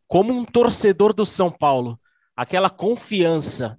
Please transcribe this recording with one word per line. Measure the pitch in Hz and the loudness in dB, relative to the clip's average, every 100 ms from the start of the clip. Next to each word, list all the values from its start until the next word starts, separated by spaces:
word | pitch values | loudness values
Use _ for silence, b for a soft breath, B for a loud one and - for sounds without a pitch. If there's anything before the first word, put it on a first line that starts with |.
| - | -2
Como | 175 214 | 0 2
um | 247 | -2
torcedor | 233 233 240 - 214 180 208 | -2 2 2 2 2 2 2
do | 220 202 | 2 -2
São | - 180 | -2 -2
Paulo, | - 147 131 123 113 _ _ _ - | 0 0 0 -2 -10 _ _ _ -10
aquela | 123 180 190 | -4 0 -2
confiança, | 190 185 233 - 208 170 165 - - 117 | -2 -4 -4 -4 0 2 0 -2 -4 -6